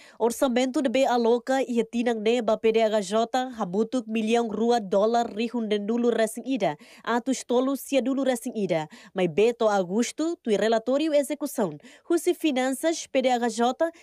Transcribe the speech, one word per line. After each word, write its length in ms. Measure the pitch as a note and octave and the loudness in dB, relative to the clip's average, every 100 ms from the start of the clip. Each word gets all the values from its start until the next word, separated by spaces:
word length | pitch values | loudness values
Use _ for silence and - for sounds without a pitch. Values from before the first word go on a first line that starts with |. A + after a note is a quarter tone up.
| - - | -18 -4
Orçamento 640 | A3+ A#3 C#4 A#3+ C4 D4+ | -2 0 0 0 0 0
de 80 | C4 | 0
B 160 | C4 | 6
aloca 560 | B3 B3 A3+ A#3+ - C4+ | 6 6 4 2 2 0
e 200 | B3 A#3 | 0 0
atinang 400 | A3+ A#3+ A#3+ A3+ | 0 0 0 0
ne 200 | G#3 B3 | 2 2
ba 160 | G#3+ A3 | 2 2
P 160 | A3+ | 4
D 100 | A3+ | 4
H 180 | A3 G#3+ | 4 2
J, 480 | F#3 G#3+ A3+ C4 B3+ A3+ | 0 0 0 -2 -4 -6
habutuk 500 | F#3+ F#3+ A3+ C4 A3 | -4 -2 0 -2 -4
milhão 400 | A3+ A3 A#3 A#3 | -4 0 0 0
rua 320 | G3+ A#3 A#3+ | -2 0 0
dólar 460 | G3 G3 G#3+ A#3 A3+ | 2 2 2 2 -2
rihun 340 | G3+ A#3 A#3+ A3 | -4 -4 -4 -2
den 160 | G#3 | -4
dulu 240 | G3+ A#3+ A#3+ | -2 -2 0
resing 360 | A3 G#3+ - A#3+ | 0 0 -4 -6
ida. 320 | C4 F#3 D3 - - | -2 -2 -4 -12 -14
Atus 420 | - A#3 B3+ B3+ | -4 -4 -2 -4
tolu 320 | - B3 C4 C#4 | -2 0 0 -4
sia 240 | - C4+ | -2 -2
dulu 220 | A#3 C4+ | 0 -2
resing 300 | C4 B3 B3+ A3+ | -2 -4 -6 -6
ida. 320 | F#3+ E3 D#3 - - | -2 -2 -6 -14 -12
Mai 140 | F#3+ F3+ | -4 -2
B 260 | D3+ A3 | 0 0
to 160 | A#3 A3 | 2 0
agosto, 680 | G3+ F3 G3+ A#3+ - D#4+ E4+ | 0 0 -2 -2 -4 -6 -6
tui 200 | A#3+ G3 | -2 0
relatório 560 | G#3+ A3+ A3 C4+ D#4+ | 2 0 0 -2 0
execução. 640 | D4 C#4 D4+ D4 - F#3 D3 - - - | 0 0 -4 -6 -4 -4 -6 -18 -12 -2
Husi 240 | E4+ F4 | -2 0
finanças, 760 | F4 D#4 B3+ B3+ C4 D#4+ E4 - | 0 0 0 -2 -2 -2 -4 -2
P 120 | C4+ | -2
D 100 | B3+ | 0
H 180 | A#3+ A#3+ | 0 0
J, 420 | G#3 A#3+ C4 E4 - | 0 -2 0 -2 -4